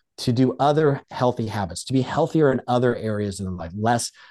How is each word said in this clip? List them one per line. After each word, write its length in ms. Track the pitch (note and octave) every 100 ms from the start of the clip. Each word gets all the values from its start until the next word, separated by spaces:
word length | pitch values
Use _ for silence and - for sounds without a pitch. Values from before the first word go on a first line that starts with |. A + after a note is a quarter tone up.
| _ -
to 160 | -
do 200 | A#2+ B2+ -
other 420 | C#3 D3+ D#3 C#3 -
healthy 360 | - B2+ A#2+ A2+
habits, 380 | G#2 F#2+ F#2 -
to 80 |
be 80 | C3
healthier 500 | B2+ - D#3+ E3 D3
in 80 | B2 -
other 260 | B2 B2 A#2
areas 420 | A2 G#2 G#2 F#2
of 60 | F#2+
their 80 |
life, 180 | F2+ D#2+
less, 380 | F#2+ A2 A#2+ - - -